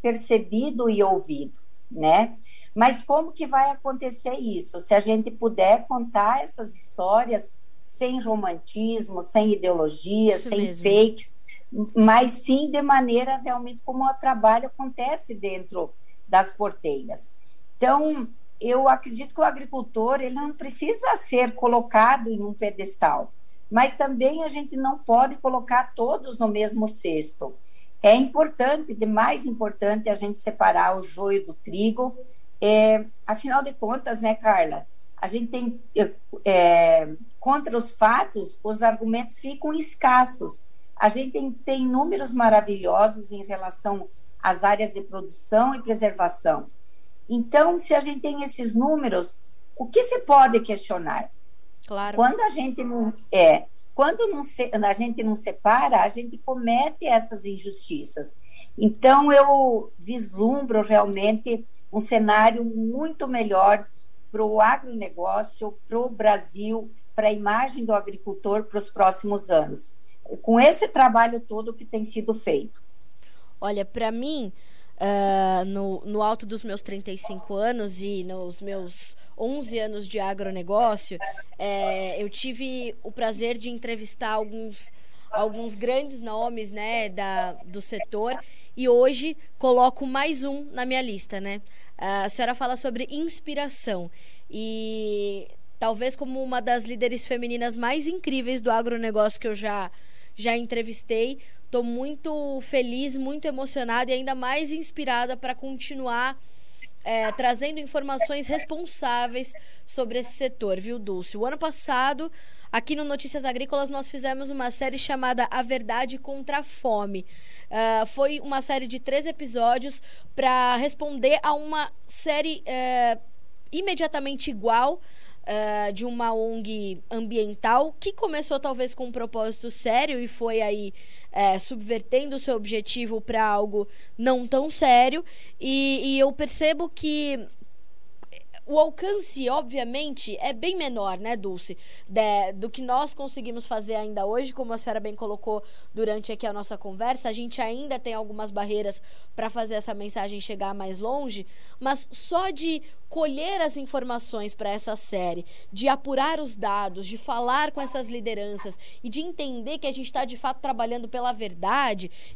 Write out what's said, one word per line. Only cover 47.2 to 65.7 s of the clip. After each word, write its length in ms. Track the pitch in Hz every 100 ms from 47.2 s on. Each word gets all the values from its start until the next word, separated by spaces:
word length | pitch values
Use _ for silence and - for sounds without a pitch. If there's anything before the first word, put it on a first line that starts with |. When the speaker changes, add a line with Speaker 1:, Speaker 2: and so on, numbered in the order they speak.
| -
Speaker 1:
Então, 480 | 233 233 277 320 349
se 160 | -
a 60 | 294
gente 200 | 277 285
tem 220 | 294 285
esses 320 | 277 - 233
números, 640 | 226 269 311 262 185 175 - - - - -
o 100 | 240
que 180 | 440
se 160 | 494 508
pode 400 | 277 285 262 226
questionar? 680 | 226 202 - 180 160 135 - - - - - - -
Speaker 2:
Claro. 300 | 202 202 208
Speaker 1:
Quando 260 | 247 320
a 80 | 440
gente 340 | - 262 254
não, 300 | 240 240 220 226 -
é, 340 | 190 165 151 - - -
quando 340 | - 285 - 453
não 140 | 302
se-, 300 | 285 - 247
a 200 | 214 208
gente 280 | 202 240 233
não 120 | 220 208
separa, 640 | 208 190 208 233 277 233
a 60 | 190
gente 300 | 214 240 226
comete 640 | - 254 233 240 294 311 311
essas 400 | 233 220 214 196
injustiças. 880 | 196 202 196 - 151 - - 143 - - - - -
Então, 540 | 214 214 262 277 294
eu 600 | 285 277 277 262 226 - -
vislumbro 840 | 175 240 202 185 220 285 269 220
realmente 840 | 208 208 202 196 202 220 247 226 - - -
um 80 | 220
cenário 640 | 214 226 214 214 220 226
muito 640 | 233 220 226 247 320 311 277
melhor 600 | 247 214 190 196 208 - - - - -
pro 300 | 214 214 214
agronegócio, 1160 | 214 269 262 233 190 170 180 196 214 - 214